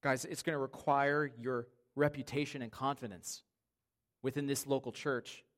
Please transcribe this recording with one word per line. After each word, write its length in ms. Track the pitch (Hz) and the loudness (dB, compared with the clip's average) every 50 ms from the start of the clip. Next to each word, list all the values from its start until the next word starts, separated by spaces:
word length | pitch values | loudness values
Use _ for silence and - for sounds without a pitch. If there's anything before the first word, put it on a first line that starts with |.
Guys, 240 | - 143 131 127 - | 4 2 2 2 0
it's 160 | - 175 - - | -6 -6 -4 -2
gonna 140 | 170 160 | -2 0
require 720 | 139 135 131 - - - - 139 139 139 139 147 151 151 139 123 120 | 0 -2 -2 -4 -4 2 4 4 6 6 4 4 2 2 0 -4 -4
your 280 | 117 127 127 120 120 - _ _ _ _ _ | -2 -2 -2 -2 -4 -6 _ _ _ _ _
reputation 640 | 135 147 147 147 139 135 - - - 147 139 - 143 | 2 2 2 2 -2 -8 -2 -2 -2 -2 -2 -2 -6
and 100 | 120 113 | -8 -8
confidence 720 | - - 131 139 143 - 127 110 107 107 107 - - - _ _ _ _ _ _ _ _ _ _ _ _ _ _ _ _ - | -6 -2 0 0 0 0 -4 -8 -8 -10 -10 -12 -12 -12 _ _ _ _ _ _ _ _ _ _ _ _ _ _ _ _ -4
within 240 | 131 127 147 143 | -2 -2 0 0
this 180 | 139 139 135 - | 0 0 0 2
local 260 | 139 139 131 135 123 | 2 2 2 2 -4
church. 520 | 110 - - 147 135 120 113 - - - - _ _ | -8 -4 0 0 0 0 -2 -6 -16 -16 -18 _ _